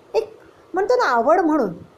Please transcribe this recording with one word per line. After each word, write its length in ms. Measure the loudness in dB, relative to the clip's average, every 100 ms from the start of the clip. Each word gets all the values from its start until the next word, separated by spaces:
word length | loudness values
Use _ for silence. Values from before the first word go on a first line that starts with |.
| -6
एक 240 | -4 -4 -10 -20 -20 -10
म्हणतो 220 | -4 0 2
ना, 80 |
आवड 360 | 2 2 2 2
म्हणून 300 | 2 0 -2 -6 -18